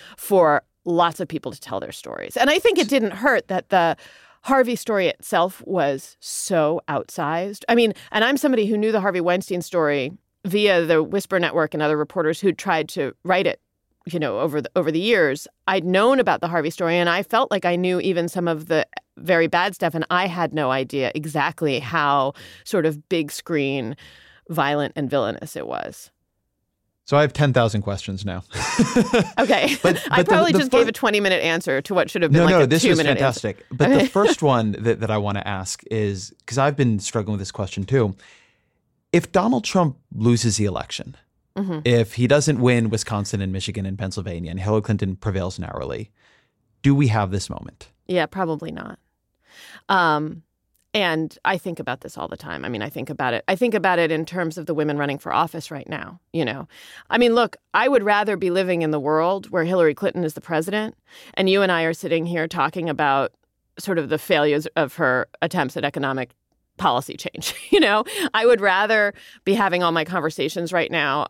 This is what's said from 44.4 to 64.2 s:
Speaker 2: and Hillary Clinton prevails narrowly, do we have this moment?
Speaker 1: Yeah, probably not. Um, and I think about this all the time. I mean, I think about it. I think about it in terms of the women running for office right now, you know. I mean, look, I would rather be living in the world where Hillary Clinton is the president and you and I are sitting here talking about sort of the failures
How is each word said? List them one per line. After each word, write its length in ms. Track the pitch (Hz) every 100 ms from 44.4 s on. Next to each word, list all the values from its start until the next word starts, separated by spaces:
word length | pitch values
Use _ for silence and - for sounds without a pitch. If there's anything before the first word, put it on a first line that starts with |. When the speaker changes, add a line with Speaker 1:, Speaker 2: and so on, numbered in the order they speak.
| 82
Speaker 2:
and 80 | 92
Hillary 220 | 98 107
Clinton 340 | 104 101 98 95
prevails 420 | 107 95 90 -
narrowly, 540 | 87 - 67 64 107 _ _ _ _ _ _ _
do 120 | 139
we 140 | 139 139
have 240 | 110 95
this 180 | 98 -
moment? 420 | - - - - _ -
Speaker 1:
Yeah, 180 | 180 156
probably 480 | 190 175 151 165
not. 260 | 156 - - _ _ _ _ _ - - - -
Um, 560 | 190 170 151 156 160 - _ _ _ _
and 440 | 214 180 160 160 - -
I 120 | 190
think 220 | 185 165
about 220 | 135 131
this 160 | - -
all 100 | 78
the 80 | -
time. 300 | - 78 73
I 20 |
mean, 120 | 113
I 80 | 107
think 200 | - 131
about 240 | 143 127
it. 120 | 117 -
I 80 | 190
think 180 | 247
about 260 | 214 185 175
it 120 | 165
in 140 | 156 160
terms 320 | 180 165 165
of 80 | 160
the 80 |
women 240 | 156 151 147
running 200 | 143 139
for 140 | -
office 400 | - 165 165 -
right 160 | 147 -
now, 320 | 151 92 180 _
you 100 | 165
know. 240 | 131 135 - - - - -
I 80 | 226
mean, 160 | 240
look, 220 | 233 226 - _
I 140 | 196 247
would 160 | 269
rather 320 | 202 208 208 190
be 140 | 185
living 320 | 180 185 175
in 100 | 156
the 80 | 151
world 500 | 139 156 165 196 -
where 140 | 175
Hillary 320 | 160 185 160 -
Clinton 300 | 151 - 160
is 80 |
the 80 | -
president 560 | - 160 170 208 214 - _ - - -
and 140 | 190
you 120 | 190
and 100 | 196
I 120 | 170
are 100 | 160
sitting 320 | 165 180 165 170
here 240 | 170 160
talking 400 | 175 143 180 165
about 420 | 143 147 139 127 - _ _ _ -
sort 180 | 196 170
of 120 | 139
the 100 |
failures 480 | 151